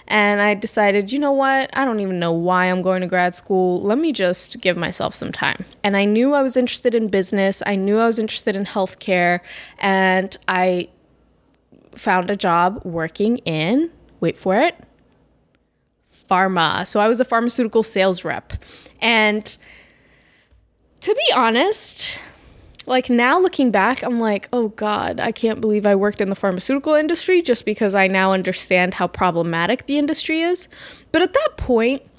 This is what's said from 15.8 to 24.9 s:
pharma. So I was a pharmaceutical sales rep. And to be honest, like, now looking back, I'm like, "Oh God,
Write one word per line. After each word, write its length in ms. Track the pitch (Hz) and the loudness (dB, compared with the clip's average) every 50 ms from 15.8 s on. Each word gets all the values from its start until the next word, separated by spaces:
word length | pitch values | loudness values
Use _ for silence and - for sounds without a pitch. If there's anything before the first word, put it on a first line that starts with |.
| _ _ _ _ _ _ _ - _ - | _ _ _ _ _ _ _ -20 _ 0
pharma. 580 | 190 180 190 190 190 175 160 151 - - 185 | 0 2 2 2 2 0 0 0 0 -2 -4
So 120 | - - 208 | -2 0 2
I 80 | 208 | 2
was 120 | 220 233 220 | 2 2 0
a 60 | 254 | 0
pharmaceutical 560 | - 240 226 233 240 - - 240 214 - 226 | 0 0 0 0 0 0 -2 -2 0 0 0
sales 420 | 214 - - 196 190 190 185 180 - | 0 0 0 2 2 2 0 -2 -4
rep. 300 | 160 139 - - - - - - - - - - - - _ | -8 -8 -8 -10 -12 -14 -14 -14 -18 -20 -20 -20 -20 -8 _
And 560 | - 226 233 220 214 214 208 214 208 - - - - - - - - _ _ _ _ _ _ _ _ _ _ _ _ _ _ _ _ _ _ _ _ _ _ _ | 0 2 2 4 2 2 0 0 -4 -6 -8 -8 -12 -20 -20 -20 -20 _ _ _ _ _ _ _ _ _ _ _ _ _ _ _ _ _ _ _ _ _ _ _
to 140 | - 370 440 | -2 -2 -2
be 180 | 508 659 605 - | 0 0 0 2
honest, 840 | - 254 226 220 240 320 392 427 - - - - - - - - - - - - - - - - - - - - - - | 2 2 2 2 2 2 2 2 0 0 0 -2 -4 -6 -6 -6 -10 -14 -18 -20 -20 -20 -20 -20 -20 -20 -20 -18 -14 -4
like, 220 | - 254 254 254 - | -2 0 0 2 2
now 280 | 247 233 240 254 294 | 2 2 4 4 4
looking 320 | 370 370 370 - - 269 240 | 4 2 2 2 2 2 2
back, 320 | 196 202 190 226 262 - | 4 2 2 2 0 -2
I'm 160 | - 254 247 | -4 -4 -2
like, 300 | 233 226 220 208 196 - - | -2 0 0 0 -2 -4 -4
"Oh 180 | - 247 233 208 | -2 -2 -2 -2
God, 500 | 214 - 214 214 | -4 -4 -4 -2